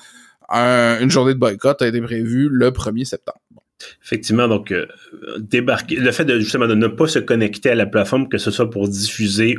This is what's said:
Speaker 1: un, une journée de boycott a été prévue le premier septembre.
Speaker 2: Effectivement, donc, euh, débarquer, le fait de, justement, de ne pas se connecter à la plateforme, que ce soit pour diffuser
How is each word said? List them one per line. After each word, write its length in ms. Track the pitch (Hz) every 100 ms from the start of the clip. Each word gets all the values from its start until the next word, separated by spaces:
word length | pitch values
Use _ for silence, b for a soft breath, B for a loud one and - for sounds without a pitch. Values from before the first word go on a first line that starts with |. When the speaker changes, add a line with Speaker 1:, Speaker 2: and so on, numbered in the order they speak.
| B B B B -
Speaker 1:
un, 500 | 117 123 123 117 117
une 120 | 127
journée 220 | 135 127
de 60 | 131
boycott 420 | 120 101 131 143
a 60 | 120
été 140 | 117
prévue 480 | 117 117 113 123 147
le 220 | 127 123
premier 320 | 127 107 113 131
septembre. 340 | - - - _ 113 _ - B B
Speaker 2:
Effectivement, 440 | - 113 - 110 120
donc, 240 | 104 -
euh, 140 | 90 - - - - - 78
débarquer, 560 | 107 123 123 117 - 120
le 160 | 123
fait 140 | 110 156
de, 140 | 120
justement, 280 | 104 135 117
de 80 | 107
ne 100 | 113
pas 200 | 113 160
se 100 | 147
connecter 540 | - 117 107 - 135
à 40 | 117
la 100 | 101
plateforme, 400 | 107 98 131 131
que 80 | 104
ce 140 | -
soit 180 | - 113
pour 180 | 101 101
diffuser 680 | 98 101 - 107 101 113